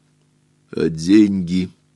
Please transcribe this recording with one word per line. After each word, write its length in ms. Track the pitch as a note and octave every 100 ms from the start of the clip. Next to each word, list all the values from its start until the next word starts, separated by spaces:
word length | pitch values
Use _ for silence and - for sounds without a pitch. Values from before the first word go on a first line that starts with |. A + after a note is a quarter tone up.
| _ _ _ _ _ _ _
а 180 | - E2
деньги. 800 | D#2+ E2+ G#2+ G#2 G2 E2+ F#2 F2+ - _